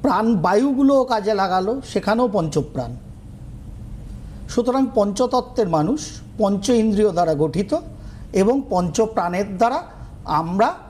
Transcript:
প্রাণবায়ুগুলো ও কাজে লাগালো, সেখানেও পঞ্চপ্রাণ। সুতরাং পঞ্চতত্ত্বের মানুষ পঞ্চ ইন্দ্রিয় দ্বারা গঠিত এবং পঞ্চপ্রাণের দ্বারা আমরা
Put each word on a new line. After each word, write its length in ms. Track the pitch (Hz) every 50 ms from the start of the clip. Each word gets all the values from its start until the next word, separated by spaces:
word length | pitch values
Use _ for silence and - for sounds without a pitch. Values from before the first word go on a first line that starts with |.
প্রাণবায়ুগুলো 960 | - 277 185 190 226 226 233 180 156 175 190 214 262 285 269 254 277 269 277 269
ও 40 | 254
কাজে 300 | 254 240 214 190 208 220
লাগালো, 460 | 196 196 185 185 185 185 202 247 277 - -
সেখানেও 360 | - 202 170 202 214 233 254 233
পঞ্চপ্রাণ। 640 | 196 202 160 156 147 156 131 - - 139 123 120 123 - - - - - - - - - - - - - - - - - - - - - - - - - - - - - - -
সুতরাং 380 | - 240 233 247 247 269 269 226 -
পঞ্চতত্ত্বের 760 | 220 202 202 196 202 254 247 254 254 247 - - - 220 180
মানুষ 520 | 165 156 151 180 277 302 - - - - - - - -
পঞ্চ 300 | 214 196 202 190 202 -
ইন্দ্রিয় 440 | 247 226 214 220 208 202 214 208
দ্বারা 220 | 170 170 175 160 156
গঠিত 420 | 143 156 156 - 175 202 - 294 339 - - - - - - - - - -
এবং 300 | - 190 190 214 262 277 269 -
পঞ্চপ্রাণের 840 | 196 180 175 170 - - 220 220 220 208 175 175 180 185 208 202 196
দ্বারা 260 | 180 226 240 262 320 359 - - - - - - - -
আমরা 500 | - 156 151 165 165 180 196 226 285 359 - -